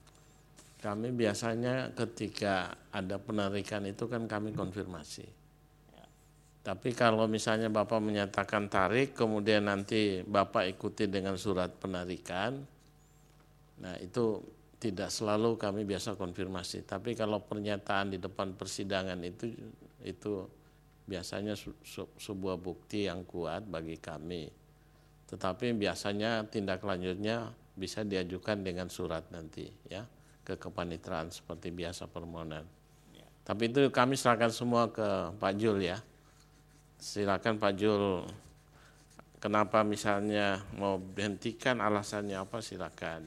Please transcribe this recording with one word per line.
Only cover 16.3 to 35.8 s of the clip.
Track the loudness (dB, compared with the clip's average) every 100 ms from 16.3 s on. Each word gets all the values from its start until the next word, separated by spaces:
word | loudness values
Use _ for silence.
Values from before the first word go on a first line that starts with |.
| -4 -4 -4 -6 -8 -6
Tapi | -6 -4 -2
kalau | 0 0
pernyataan | -2 -4 -2 -2 0 0 0
di | -2
depan | -6 -4 -4
persidangan | -6 -6 -6 -2 0 0 -4
itu, | -6 -6 -8 -8 -14 -18 -20 -14
itu | -12 -8 -4 -4 -6 -14 -20 -20 -20 -18 -8
biasanya | -6 -4 -4 -2 -4
su-, | -8 -14
su-, | -14 -12 -12 -10
sebuah | -8 -4 -2 -2
bukti | -4 -8 -6 -2 -2
yang | -2 -6
kuat | -6 -4 -4 -6
bagi | -6 -6 -8
kami. | -10 -10 -8 -8 -8 -14 -20 -20 -20 -20 -20 -20 -14
Tetapi | -4 -2 0 0
biasanya | 2 2 0 -2 0 0 0 -2
tindak | -2 -2 -2 -2
lanjutnya | -2 -2 -2 -2 -2 -4 -12 -18
bisa | -10 -6 -4
diajukan | -2 -2 -2 -4 -2 -2
dengan | -2 -4 -4
surat | -4 -4 -4 -6
nanti, | -12 -12 -12 -12 -14 -12
ya, | -10 -12 -16 -20 -16
ke | -8 -8
kepanitraan | -6 -4 -4 -4 -4 -4 -4
seperti | -8 -10 -8 -6
biasa | -4 -6 -6 -10
permohonan. | -10 -8 -8 -8 -8 -12 -18 -20 -20 -20 -20
Ya. | -20 -8 -2
Tapi | 2 4
itu | 6 6
kami | 6 4 6
serahkan | 6 6 4
semua | 2 2 4 4
ke | 2 2 2 0 0
Pak | 0 4
Jul, | 4
ya. | 4